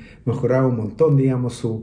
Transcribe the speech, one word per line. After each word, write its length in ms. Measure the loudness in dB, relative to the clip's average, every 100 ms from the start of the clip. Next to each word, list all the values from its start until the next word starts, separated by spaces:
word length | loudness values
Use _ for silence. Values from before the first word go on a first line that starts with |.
| -14 -8 -6
mejorado 420 | -2 0 2 2
un 100 | 0
montón, 400 | -4 0 4 4
digamos, 380 | 2 0 -4 -6
su, 260 | -6 -6